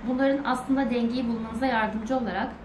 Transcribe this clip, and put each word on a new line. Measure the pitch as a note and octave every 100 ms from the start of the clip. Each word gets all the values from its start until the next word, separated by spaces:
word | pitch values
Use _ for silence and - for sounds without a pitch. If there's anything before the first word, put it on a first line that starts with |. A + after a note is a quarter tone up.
| A3
Bunların | B3+ C4+ C#4 -
aslında | B3+ - C4+ B3+
dengeyi | A#3+ A#3 B3+ A#3
bulmanıza | A3+ A3 A3+ C4
yardımcı | A3+ G#3+ G#3+ A3 C4
olarak | A3 F3+ B3 -